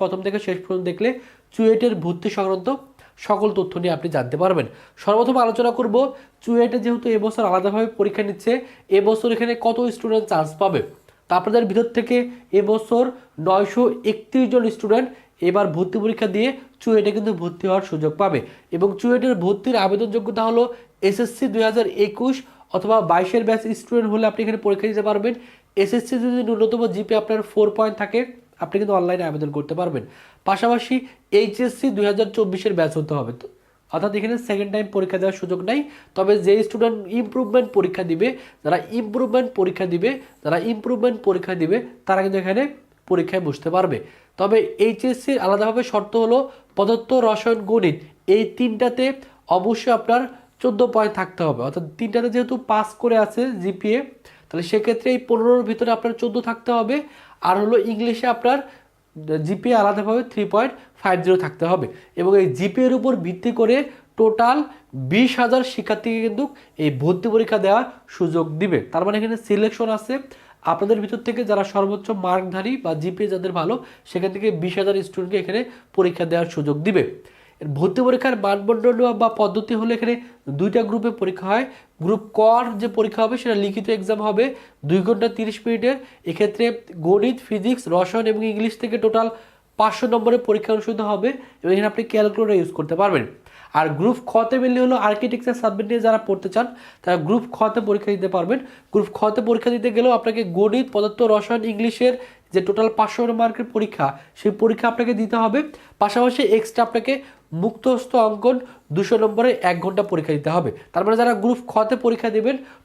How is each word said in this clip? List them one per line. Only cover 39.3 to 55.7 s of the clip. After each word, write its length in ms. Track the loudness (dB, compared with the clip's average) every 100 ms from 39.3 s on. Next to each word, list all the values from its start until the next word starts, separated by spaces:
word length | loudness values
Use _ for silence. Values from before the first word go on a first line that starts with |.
| 0 0 0
পরীক্ষা 280 | -2 -2 -2
দিবে, 180 | 0 -2 -4 -10 _
যারা 140 | -2 -2 -2
ইমপ্রুভমেন্ট 480 | -4 -4 0 0 0 0
পরীক্ষা 280 | 0 -2 -2
দিবে, 140 | 0 0 -2 -8 -2
তারা 140 | 0
কিন্তু 140 | 0 -2
এখানে 200 | 0 0 -2 -6 _ _ -2
পরীক্ষায় 340 | 0 0 -2 -4
বসতে 200 | -4 -2
পারবে। 240 | 0 0 -2 -8 -20 _ -4
তবে 180 | 2 2 2 2 0
এইচএসসির 520 | 2 -4 -2 -2 0
আলাদাভাবে 380 | 2 2 2 0 -2
শর্ত 200 | -4 0 0
হলো 160 | 4 2 2 -8 _ 0
পদার্থ, 340 | 2 0 2 2 4
রসায়ন, 340 | 2 0 0 2
গণিত, 260 | 2 2 0 -8 _ 2
এই 80 | 2 2 -2
তিনটাতে 460 | -2 0 0 0 -2 -4 -14 _ -2 0
অবশ্যই 380 | 0 0 2 0
আপনার 240 | 2 0 0 -10 _ _
চোদ্দ 180 | -2 2 2
পয়েন্ট 200 | 2 0 -2
থাকতে 220 | -6 -2 -2
হবে। 120 | -2 -4
অর্থাৎ 180 | -6 -10 -8
তিনটাতে 300 | -4 -2 0
যেহেতু 200 | -2 -2 -4 0
পাস 180 | 0 0 -4
করে 140 | 2 2
আছে 180 | 2 0 -4 -4
জিপিএ, 360 | -6 -4 -2 -2 -4 -14 -20 -20 _
তাহলে 180 | -8 -2
সেক্ষেত্রে 380 | 0 0 0 0
এই 60 | -2 0
পনেরোর 340 | 2 4 4
ভিতরে 220 | 2